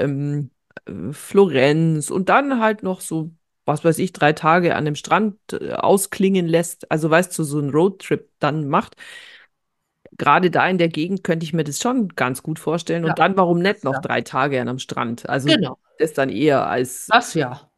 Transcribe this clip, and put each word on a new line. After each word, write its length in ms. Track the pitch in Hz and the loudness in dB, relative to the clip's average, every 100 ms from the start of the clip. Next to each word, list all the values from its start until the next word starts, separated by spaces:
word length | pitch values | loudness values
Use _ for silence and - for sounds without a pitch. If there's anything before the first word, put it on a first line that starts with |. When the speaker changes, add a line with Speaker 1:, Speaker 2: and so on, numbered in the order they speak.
Speaker 1:
ähm, 480 | 143 139 143 147 135 _ _ - - | 0 -2 -4 -4 -6 _ _ -20 -14
äh, 260 | 95 92 | -12 -10
Florenz 960 | 147 - 196 196 131 135 156 165 156 - | -12 0 4 4 4 4 4 2 0 -2
und 180 | - 190 | -2 2
dann 300 | 240 277 254 | 2 2 0
halt 240 | 220 214 | 0 0
noch 160 | 190 185 | -4 -6
so, 300 | - 160 160 - _ _ - | -6 -6 -6 -12 _ _ -4
was 200 | 147 165 | 0 2
weiß 140 | 160 | 2
ich, 120 | 180 | -2
drei 200 | - 151 | 0 0
Tage 420 | 156 156 175 175 - | 2 2 2 2 0
an 100 | 147 | -2
dem 100 | 143 | -6
Strand, 420 | - 170 214 196 - | 0 0 0 -4 -12
äh, 180 | - - | -10 -6
ausklingen 720 | - - 196 - - 190 196 170 | -2 2 2 0 0 2 2 2
lässt, 440 | 165 165 - - | 0 0 -8 -4
also 180 | 156 156 | -2 2
weißt 280 | 160 185 - | 2 2 -4
du, 40 | |
so 160 | 151 151 | -4 -2
einen 100 | 143 | 0
Roadtrip 580 | 147 190 190 - 147 - _ | 2 2 0 -4 -6 -6 _
dann 280 | 147 156 139 | -2 -2 0
macht. 280 | 175 - - - - - - _ _ _ _ _ _ - - | -2 -2 -10 -20 -20 -20 -20 _ _ _ _ _ _ -20 -4
Gerade 320 | 143 156 180 | 2 4 4
da 160 | 160 156 | 2 2
in 100 | 185 | 2
der 120 | 170 | 2
Gegend 340 | 160 170 190 | 0 -4 -4
könnte 200 | - 165 160 | -2 -2 -2
ich 80 | |
mir 100 | 165 | -2
das 160 | 151 139 | -4 -4
schon 300 | 233 262 190 | -2 0 -2
ganz 340 | - 127 131 | -2 -2 -2
gut 160 | - 156 | -8 -6
vorstellen. 460 | - 165 - 165 160 | -4 -4 -4 -4 -2
Und 40 | |
Speaker 2:
Ja. 60 | 165 | 2
Speaker 1:
dann, 180 | 175 190 | 2 4
warum 220 | 175 170 | 4 4
nicht 220 | 190 208 | 2 0
Speaker 2:
Ja. 20 | 135 | -4
Speaker 1:
noch 140 | 135 | -4
drei 220 | 135 117 | -4 -4
Tage 380 | 117 131 143 131 | -4 -2 0 -2
an 60 | 120 | -4
einem 100 | 131 | -6
Strand? 500 | - - 120 120 - | -8 -6 -6 -6 -4
Also 200 | 135 143 | -2 2
Speaker 2:
Genau. 280 | 226 135 131 _ _ | 0 0 -6 _ _
Speaker 1:
das 160 | 160 | -2
dann 160 | 143 135 | 0 -2
eher 380 | 98 147 131 76 | 0 2 2 2
als 400 | 117 127 - - | -2 -4 -8 0
Speaker 2:
Das 260 | 226 233 | 0 2
ja. 360 | 165 127 123 _ | -2 -4 -6 _